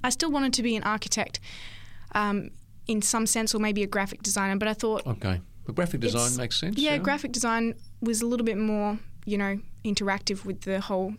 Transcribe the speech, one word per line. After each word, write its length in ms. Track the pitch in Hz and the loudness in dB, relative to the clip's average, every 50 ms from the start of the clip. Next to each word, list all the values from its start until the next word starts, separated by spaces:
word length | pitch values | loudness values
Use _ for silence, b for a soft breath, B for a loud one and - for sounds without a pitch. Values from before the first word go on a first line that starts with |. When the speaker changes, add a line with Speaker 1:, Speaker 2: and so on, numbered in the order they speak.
| - | 0
Speaker 1:
I 60 | 254 | 0
still 220 | 247 - 330 330 | 2 2 2 2
wanted 200 | 294 285 269 262 254 | 4 4 4 4 2
to 100 | 254 226 | 2 2
be 120 | 240 226 | 2 2
an 80 | 214 - | 2 2
architect, 560 | 208 214 208 - 196 - 220 196 - - - B B B B B B B B B B B B B B - | 0 0 0 0 -2 0 0 0 -2 -4 -8 B B B B B B B B B B B B B B 0
um, 360 | 208 208 208 202 202 - - - - - - - - - - | 2 2 4 2 0 -2 -4 -8 -14 -16 -16 -16 -10 -4 0
in 140 | 220 214 | 0 2
some 240 | 196 - - 226 220 | 2 2 2 2 2
sense, 300 | 220 - 233 220 214 - | 2 2 2 2 2 2
or 40 | 214 | 2
maybe 220 | 214 214 208 208 | 2 2 2 2
a 60 | 202 196 | 0 2
graphic 360 | - 202 196 196 - - - | 2 0 0 0 -4 -6 -4
designer, 340 | 208 - 208 196 196 196 196 | -2 0 2 2 2 2 2
but 100 | 214 214 | 2 0
I 60 | 214 | 0
thought 340 | 214 - 220 220 196 - 131 | 0 0 0 0 0 0 -2
Speaker 2:
Okay. 320 | 113 - - 98 92 87 - - - - - | -2 0 0 0 0 0 -2 -6 -12 -12 -10
But 100 | - 110 | -4 0
graphic 260 | - 175 170 - 120 | 0 0 2 2 0
design 260 | 113 120 110 120 120 123 | 0 2 2 2 2 2
Speaker 1:
it's 100 | 127 123 | 2 0
Speaker 2:
makes 220 | 120 117 - - | -2 0 0 0
sense, 180 | - 175 214 277 | 0 0 0 2
Speaker 1:
Yeah, 140 | 302 302 294 | 2 2 2
Speaker 2:
yeah. 40 | 285 | 2
Speaker 1:
graphic 340 | - 285 285 294 294 - | 2 2 0 0 -2 -4
design 440 | 240 247 254 233 226 226 226 233 - - - - - - | -2 0 0 2 2 2 2 0 -2 -4 -10 -14 -8 -4
was 200 | 233 226 233 220 | -2 0 0 2
a 40 | 233 | 2
little 200 | 233 247 240 233 | 2 2 2 2
bit 120 | 226 208 202 | 2 2 2
more, 420 | 220 214 214 208 208 208 214 214 - - - - - | 2 2 2 2 2 0 0 -2 -6 -10 -12 -10 -4
you 120 | 208 208 202 | -2 0 0
know, 220 | 202 196 196 208 - - - - - | 2 0 0 -2 -4 -8 -12 -6 -2
interactive 600 | 214 202 - 208 196 190 196 - - 202 190 196 | -2 0 0 2 0 0 0 0 -2 -4 -2 -4
with 160 | 196 190 190 | -6 -6 -6
the 180 | - 190 190 190 | -2 -2 -2 -2
whole 320 | 190 - 202 185 190 185 214 | 0 0 0 0 0 -2 -4